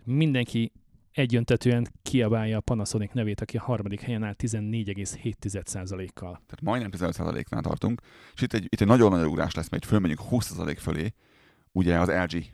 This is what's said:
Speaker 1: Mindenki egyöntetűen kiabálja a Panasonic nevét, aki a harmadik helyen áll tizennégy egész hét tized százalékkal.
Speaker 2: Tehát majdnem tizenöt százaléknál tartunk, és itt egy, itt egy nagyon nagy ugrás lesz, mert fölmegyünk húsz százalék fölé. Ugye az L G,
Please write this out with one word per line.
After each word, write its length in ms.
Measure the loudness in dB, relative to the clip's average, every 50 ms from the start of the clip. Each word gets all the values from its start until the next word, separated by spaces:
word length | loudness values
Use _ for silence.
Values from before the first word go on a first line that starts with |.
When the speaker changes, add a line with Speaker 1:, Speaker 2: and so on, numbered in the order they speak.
| -6
Speaker 1:
Mindenki 680 | -2 0 2 2 2 2 0 -2 -2 -2 -2 -2 -4 _ -12 _ _ _ -20 _ _ -2
egyöntetűen 760 | -2 0 2 2 2 2 4 2 4 4 4 2 2 0 -4 -6 -12 -6
kiabálja 540 | 0 2 2 4 4 2 2 0 0 -2
a 40 | -2
Panasonic 520 | 0 0 -2 -2 -2 -2 -2 -2 -2 -2 -2
nevét, 280 | -2 -2 -2 -2 -4
aki 160 | -6 -6 -6
a 40 | -6
harmadik 400 | -2 -2 -2 -2 -2 -4 -6 -6
helyen 220 | -6 -4 -4 -2 -2
áll 120 | -4 -4
tizennégy 540 | -4 -4 -2 -2 -2 -2 -2 -2 -2 -2 -4
egész 260 | -4 -6 -6 -8 -8
hét 240 | -6 -6 -6 -6 -4
tized 280 | -6 -6 -6 -6 -6
százalékkal. 640 | -6 -8 -8 -6 -6 -6 -6 -8 -10 -10 -12 -12 -12
Speaker 2:
Tehát 300 | -12 -14 _ -18 -14 -6 -2
majdnem 280 | -2 0 0 -2 -4
tizenöt 240 | -4 -2 -2 -2 -2
százaléknál 480 | -2 -2 -2 -2 -4 -4 -4 -4 -2 -2
tartunk, 380 | -2 -2 0 0 -2 -2 -2 -6 -14 -20 -20 -20 -12 -6
és 80 | -4 -2
itt 100 | -2 -2
egy, 140 | -2 -2 0
itt 120 | 2 4
egy 60 | 6
nagyon 240 | 8 8 10 10 8
nagy 160 | 8 6 2
ugrás 280 | 2 0 0 -2 -2 -2
lesz, 140 | -4 -6 -4
mert 160 | -4 -4 0
fölmegyünk 360 | 2 2 2 2 2 -2 -4
húsz 260 | -4 -2 -2 0 -2
százalék 320 | -2 -6 -6 -4 -4 -6 -4
fölé. 340 | -4 -4 -2 -2 -4 -6 -6 _ _ _ _ _ _ _ _ _ _ _ 0
Ugye 260 | 2 4 4 4 4
az 100 | 4 2
L 280 | 2 2 0 0 -2
G, 80 | -6 -6 -8